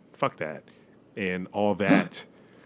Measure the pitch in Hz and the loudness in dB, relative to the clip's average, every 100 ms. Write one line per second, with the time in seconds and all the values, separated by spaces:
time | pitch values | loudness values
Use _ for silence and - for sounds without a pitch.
0 | - - 139 - 78 - - - - - | -20 -4 -4 -2 -6 -6 -14 -20 -20 -20
1 | - 117 92 90 90 104 104 95 98 98 | -16 -6 -4 -4 -4 0 2 2 4 4
2 | 87 - - - - - | 2 -6 -12 -20 -20 -20